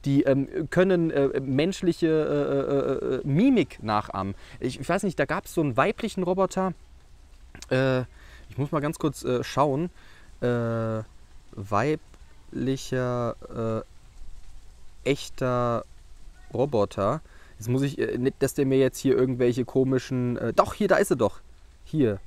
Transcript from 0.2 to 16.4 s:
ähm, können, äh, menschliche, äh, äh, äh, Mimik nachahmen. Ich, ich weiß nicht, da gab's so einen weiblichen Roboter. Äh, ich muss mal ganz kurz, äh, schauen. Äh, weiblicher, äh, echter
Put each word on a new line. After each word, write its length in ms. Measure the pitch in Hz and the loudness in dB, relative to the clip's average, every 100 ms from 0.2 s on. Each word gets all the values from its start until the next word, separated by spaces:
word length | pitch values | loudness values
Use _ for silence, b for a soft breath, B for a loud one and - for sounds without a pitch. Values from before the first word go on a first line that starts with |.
ähm, 440 | 139 135 135 - 156 | 4 2 0 -4 0
können, 400 | 170 190 180 165 | 2 4 4 2
äh, 300 | 143 139 123 | 2 2 0
menschliche, 680 | 135 131 170 190 180 165 160 | 0 0 0 0 -2 2 2
äh, 1000 | 156 151 147 135 139 135 139 - 135 123 | 2 2 0 0 0 0 0 0 -2 -2
äh, 80 | 127 | -2
äh, 100 | 147 | 0
Mimik 560 | 143 262 247 147 - | 4 4 4 0 -4
nachahmen. 520 | 110 107 - 98 95 98 B B | -2 -2 -2 -6 -6 -8 B B
Ich, 200 | 131 127 | -6 -6
ich 80 | 135 | -2
weiß 160 | 185 | 0
nicht, 140 | 202 - | 0 0
da 60 | |
gab's 300 | 143 170 - | -2 -2 -4
so 60 | - | -2
einen 160 | 147 123 | 0 2
weiblichen 480 | 165 - 226 - | 2 0 -4 -2
Roboter. 500 | 180 185 185 190 185 160 - - - - - - - - - | -2 0 0 0 -2 -4 -16 -20 -20 -20 -20 -20 -20 -20 -2
Äh, 300 | 131 135 127 123 B B B B | 2 2 0 -2 B B B B
ich 80 | - | -6
muss 140 | 147 | -2
mal 80 | 160 | -2
ganz 180 | 147 165 | -2 -2
kurz, 260 | 156 - | -2 -2
äh, 180 | 127 123 | -2 -2
schauen. 460 | 123 - 147 135 175 b b b b - | 0 0 2 2 -4 b b b b -4
Äh, 600 | 123 120 117 113 113 110 110 - - - - | -2 0 -2 -2 -2 -4 -8 -18 -20 -20 -18
weiblicher, 1800 | - 98 104 135 156 - - - - - - 127 135 - 127 123 123 117 - - 120 113 110 - - - - - - - - - - - - | -14 -4 0 0 -2 -8 -20 -20 -20 -12 -4 -4 -4 -4 -2 -2 -2 -4 -6 -10 -6 -4 -4 -6 -20 -20 -14 -12 -12 -14 -14 -18 -18 -18 -6
äh, 40 | 123 | -2
echter 760 | 143 - - 127 123 123 117 - - - - - - | -2 -4 -4 -2 0 0 -2 -6 -20 -20 -18 -18 -20